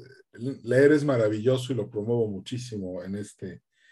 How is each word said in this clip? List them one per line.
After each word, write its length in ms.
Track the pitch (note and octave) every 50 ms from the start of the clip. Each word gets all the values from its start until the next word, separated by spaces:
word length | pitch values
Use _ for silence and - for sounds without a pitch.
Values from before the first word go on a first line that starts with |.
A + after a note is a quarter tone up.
| - - - - _ _ - - A#2 C3+ C3+ - -
leer 280 | A2+ A#2+ C3 C#3+ C#3+
es 140 | D3+ D3 C#3
maravilloso 680 | D3+ C3 A#2+ A2 G#2+ G#2+ G#2+ G#2+ B2 B2+ B2+ B2+ -
y 40 | C3+
lo 120 | A2+ G2+ -
promuevo 400 | - G#2+ G#2 A2+ A#2+ A#2+ A2+ G#2
muchísimo 760 | G2+ F#2+ F#2+ - B2+ B2 B2 - A2+ G2+ F#2+ F2+ F2+ F#2 F2+
en 120 | F#2+ G2
este, 460 | G#2 G2+ - - - - F#2 F2 - _ _ _ _ _ _